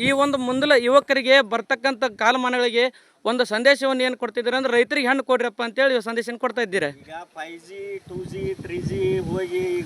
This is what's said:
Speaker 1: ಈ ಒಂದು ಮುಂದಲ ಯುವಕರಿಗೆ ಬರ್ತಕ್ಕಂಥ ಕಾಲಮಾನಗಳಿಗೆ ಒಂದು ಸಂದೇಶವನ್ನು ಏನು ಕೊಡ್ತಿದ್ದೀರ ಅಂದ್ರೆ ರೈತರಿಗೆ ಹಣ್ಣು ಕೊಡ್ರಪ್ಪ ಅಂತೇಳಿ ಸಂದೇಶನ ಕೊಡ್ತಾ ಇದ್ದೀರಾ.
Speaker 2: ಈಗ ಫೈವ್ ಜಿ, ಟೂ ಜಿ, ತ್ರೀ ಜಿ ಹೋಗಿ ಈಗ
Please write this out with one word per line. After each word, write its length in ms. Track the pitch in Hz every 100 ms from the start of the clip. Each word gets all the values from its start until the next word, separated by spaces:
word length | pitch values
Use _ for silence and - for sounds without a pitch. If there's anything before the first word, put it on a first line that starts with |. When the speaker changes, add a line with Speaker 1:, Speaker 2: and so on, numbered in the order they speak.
Speaker 1:
ಈ 100 | 254
ಒಂದು 260 | 277 285 269
ಮುಂದಲ 340 | 247 262 294
ಯುವಕರಿಗೆ 720 | 269 240 277 269 269 247 269
ಬರ್ತಕ್ಕಂಥ 600 | 214 226 - 254 262 233
ಕಾಲಮಾನಗಳಿಗೆ 1080 | 254 196 220 254 247 247 240 233 247 - _ _ 214
ಒಂದು 200 | 247 240
ಸಂದೇಶವನ್ನು 580 | 214 254 277 269 262
ಏನು 140 | 254 254
ಕೊಡ್ತಿದ್ದೀರ 380 | 233 226 233 254
ಅಂದ್ರೆ 180 | 262
ರೈತರಿಗೆ 340 | 240 240 294 247
ಹಣ್ಣು 160 | 269
ಕೊಡ್ರಪ್ಪ 380 | 254 254 240 -
ಅಂತೇಳಿ 380 | 233 214 269 254
ಸಂದೇಶನ 340 | 214 233 233 240
ಕೊಡ್ತಾ 240 | 247 233
ಇದ್ದೀರಾ. 260 | 220 185 147
Speaker 2:
ಈಗ 260 | 139 156 160
ಫೈವ್ 360 | 175 160 160 170
ಜಿ, 420 | 165 196 202 190 -
ಟೂ 160 | 180 359
ಜಿ, 300 | 381 381 370
ತ್ರೀ 160 | - 175
ಜಿ 420 | 180 190 185 190
ಹೋಗಿ 380 | - 180 180 180
ಈಗ 280 | 185 175